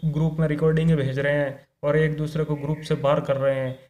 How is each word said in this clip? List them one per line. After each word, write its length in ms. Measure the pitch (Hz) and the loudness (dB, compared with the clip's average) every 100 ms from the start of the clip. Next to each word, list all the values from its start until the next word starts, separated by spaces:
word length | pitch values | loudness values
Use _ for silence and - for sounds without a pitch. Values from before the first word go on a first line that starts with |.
| 156 | -2
group 300 | 151 160 156 | 0 0 0
में 80 | 156 | 0
recording 420 | 151 160 156 165 | 2 2 4 4
भेज 260 | 156 131 131 | 2 0 0
रहे 140 | 143 | 0
हैं 260 | 147 139 - _ _ | 0 -2 -6 _ _
और 140 | 147 151 | 0 2
एक 200 | 156 151 | 2 0
दूसरे 280 | 151 156 | -4 -4
को 100 | 151 143 | -2 -4
group 240 | 143 151 | -4 -4
से 120 | - 147 | -4 0
बाहर 240 | 139 143 | 2 0
कर 140 | 139 135 | 0 0
रहे 180 | 139 135 | 0 0
हैं, 220 | 131 127 | -4 -8